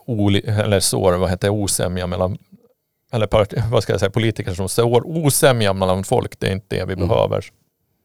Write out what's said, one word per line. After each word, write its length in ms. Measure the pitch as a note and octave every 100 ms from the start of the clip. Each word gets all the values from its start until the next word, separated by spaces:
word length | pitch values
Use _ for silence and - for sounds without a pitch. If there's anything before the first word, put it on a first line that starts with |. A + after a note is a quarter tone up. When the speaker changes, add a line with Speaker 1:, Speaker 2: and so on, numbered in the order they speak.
| -
Speaker 1:
oli-, 540 | A2 G2+ G2 - G#2+
eller 180 | G#2+ G2+
sår, 320 | - A#2+ F#2+
vad 180 | F2+ F#2
heter 180 | F2+ G2+
det, 40 |
osämja 540 | G#2 G2 - F2+ F2+ F2+
mellan, 320 | F2+ F#2 - _ - _ _ _ _ _
eller 140 | A#2 G#2+
part-, 440 | A2 G2+ - A2+
vad 120 | A#2
ska 100 | -
jag 80 | G#2
säga, 100 | G2
politiker 440 | A#2 A2 G#2+ G2
som 140 | F2+ F#2+
sår 340 | - A#2 A#2 E3+
osämja 680 | E3 D3 - C#3+ A#2+ G2+
mellan 320 | F#2+ F#2 F#2+
folk. 360 | F#2+ A#2+ - -
Det 80 | G#2+
är 40 |
inte 240 | F#2+ - G2+
det 80 |
vi 80 | F#2
Speaker 2:
Mm. 160 | F#2+ F2+
Speaker 1:
behöver 360 | A#2 G2+ G#2 - _ _ _ _ _